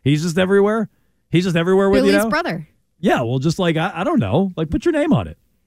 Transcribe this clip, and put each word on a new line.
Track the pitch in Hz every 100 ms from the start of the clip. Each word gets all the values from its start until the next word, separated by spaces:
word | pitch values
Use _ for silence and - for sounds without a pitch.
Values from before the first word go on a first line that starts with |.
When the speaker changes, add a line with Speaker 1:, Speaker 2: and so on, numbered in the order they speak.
Speaker 1:
He's | 131 147
just | 170 165
everywhere? | 185 202 202 220 208 _ _ _ _
He's | 165 185
just | 165
everywhere | 170 190 196
with | 196 196
you |
Speaker 2:
Billie's | 202 220
Speaker 1:
now?" |
Speaker 2:
brother. | 302 339 175 151 _ _ _
Speaker 1:
Yeah, | 185 349
well, | 117 131
just | 143 160
like, | 175 160
I, | 175 165
I |
don't | 220 320
know. | 98 139 196 175
Like, | 156
put | 196 339
your |
name | 311 320
on | 185 82
it. | - _ _